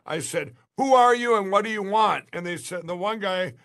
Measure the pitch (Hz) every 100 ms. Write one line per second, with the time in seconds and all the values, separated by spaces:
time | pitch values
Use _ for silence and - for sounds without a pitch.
0 | - 156 147 160 143 - _ - 269 254
1 | 247 240 240 220 190 196 214 214 196 214
2 | 208 143 - 175 175 170 - 180 165 175
3 | 202 220 196 185 185 117